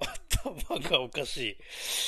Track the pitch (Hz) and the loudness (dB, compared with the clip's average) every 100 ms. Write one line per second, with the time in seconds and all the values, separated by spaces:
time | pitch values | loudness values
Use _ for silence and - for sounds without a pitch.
0 | - - - - - 160 - - 135 156 | 0 -4 2 4 4 -2 0 0 4 2
1 | 123 147 135 139 113 98 - - - - | 2 -2 -2 0 -2 -4 -10 -8 -2 0